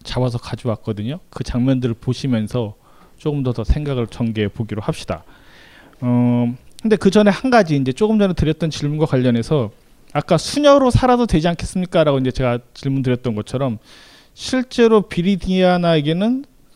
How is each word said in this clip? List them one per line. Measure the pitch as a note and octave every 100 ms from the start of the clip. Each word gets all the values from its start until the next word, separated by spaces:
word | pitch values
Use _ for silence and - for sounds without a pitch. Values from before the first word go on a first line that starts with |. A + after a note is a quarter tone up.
잡아서 | - B2+ B2+ A#2
가져왔거든요. | - A#2 B2 G#2 - G#2 A2 D#3+ -
그 | -
장면들을 | - B2 B2+ C3 B2 A#2
보시면서 | - A#2+ C#3 A2+ G#2+ B2+ G#2 - _ - - -
조금 | D#3 D3
더, | B2+
더 | A#2
생각을 | G#2+ D3+ D3 C3 A2+
전개해 | - A#2 A2 G2+
보기로 | - A2 G#2+
합시다. | B2+ D3+ - E2 - - - - - - - -
어, | B2 B2 B2 A#2+ A#2+ B2+ - -
근데 | A3 G#3
그 | G3
전에 | G#3+ G#3
한 | - C4
가지, | A#3+ E3 C#3+
이제 | C3
조금 | B2+ G#3+ A3
전에 | G3
드렸던 | E3+ D3 D#3+ D#3+
질문과 | - D3 D3+ D3+
관련해서 | C3 B2+ A#2 A2+ D#3 G#2+ - _ _ -
"아까 | D3 - D#3+
수녀로 | - C#4+ D4 C#4 C4
살아도 | - B3 A#3+ A#3
되지 | D#3 E3+
않겠습니까?" | E3+ - F#3 F3+ F3
라고 | D3+ C#3
이제 | B2+
제가 | B2 B2+ A#2+ -
질문 | - C#3 C3+
드렸던 | B2+ B2 A#2+
것처럼, | G#2 - C3 C3+ G#2+ _ - - - _
실제로 | - - C4 B3 - A3+ A3
비리디아나에게는 | - - F3 F#3+ F#3+ F#3 F#3 F3+ F3 D#3+ D3 E3+ A3 C4 C#4+ _ _